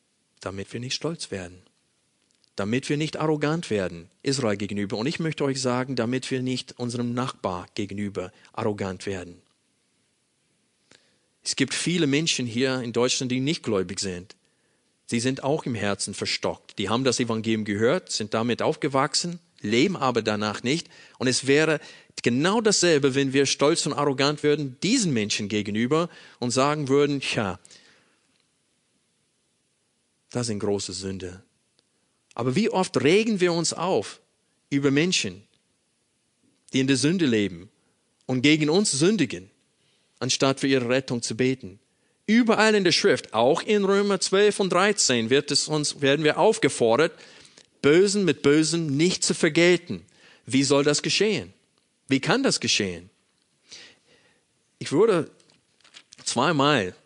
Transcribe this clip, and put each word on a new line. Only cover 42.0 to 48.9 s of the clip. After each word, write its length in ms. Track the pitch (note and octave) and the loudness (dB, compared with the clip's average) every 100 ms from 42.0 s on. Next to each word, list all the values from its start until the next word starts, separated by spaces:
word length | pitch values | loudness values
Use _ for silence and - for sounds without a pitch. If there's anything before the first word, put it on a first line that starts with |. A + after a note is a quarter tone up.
| _ _ - | _ _ 0
Überall 480 | A3+ A#3 G3 G#3+ | 2 4 4 4
in 80 | G#3+ | 4
der 100 | F3+ | 4
Schrift, 400 | - G3+ C3 - | 4 4 2 0
auch 300 | G#2+ A#2+ E3+ | 2 4 2
in 220 | - G#3 | 2 0
Römer 360 | F#3+ G3 G#3 F#3+ | 2 2 2 0
zwölf 380 | - F#3+ G#3 G3+ | 0 2 4 2
und 120 | F#3+ | 0
dreizehn, 600 | F3 G3+ G3+ - A#2+ A2+ | 2 2 2 2 0 2
wird 220 | C#3 C#3+ | 2 2
es 160 | C#3+ - | 0 0
uns, 320 | D3+ D3 - | -2 -2 -2
werden 220 | C#3 C#3+ | 0 2
wir 140 | D3+ C#3+ | 2 4
aufgefordert, 720 | F#3 A3 C#3 - A#2 A#2 E3 - - - - - - _ | 2 4 0 2 2 4 2 -2 -20 -20 -20 -20 -20 _
Bösen 420 | C#3 D#3+ G3+ G3+ | 4 6 4 2
mit 180 | F#3 B2+ | 0 2
Bösen 540 | C#3+ D3+ D#3 E3+ D#3+ | 4 4 2 0 -2